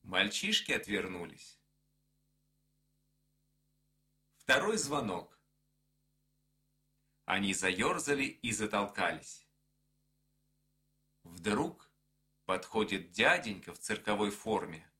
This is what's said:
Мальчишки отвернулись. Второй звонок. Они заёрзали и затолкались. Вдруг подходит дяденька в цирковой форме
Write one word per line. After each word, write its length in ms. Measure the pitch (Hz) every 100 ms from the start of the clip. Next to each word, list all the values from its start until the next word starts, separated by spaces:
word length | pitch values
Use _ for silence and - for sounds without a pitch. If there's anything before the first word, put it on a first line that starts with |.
Мальчишки 680 | - 92 101 - 196 214 -
отвернулись. 880 | 143 - 101 92 90 82 - - - _ _ _ _ _ _ _ _ _ _ _ _ _ _ _ _ _ _ _ _ _ _ _ _ _ _ _ _
Второй 400 | - 131 202 214
звонок. 600 | 139 147 110 90 - _ _ _ _ _ _ _ _ _ _ _ _ _ _ _ _ _ _ _ -
Они 260 | 95 98
заёрзали 720 | 90 95 92 135 175 139 139
и 280 | 135 - 120
затолкались. 920 | 107 107 104 101 - 87 82 - - _ _ _ _ _ _ _ _ _ _ _ _ _ _ _ _ _ _
Вдруг 680 | 85 87 92 107 160 - - _ _ _ _ _ -
подходит 640 | 92 - 110 101 98 85
дяденька 640 | - 127 175 113 95 85
в 40 | 85
цирковой 520 | - 107 - 101 104
форме 600 | - 113 110 - 80 -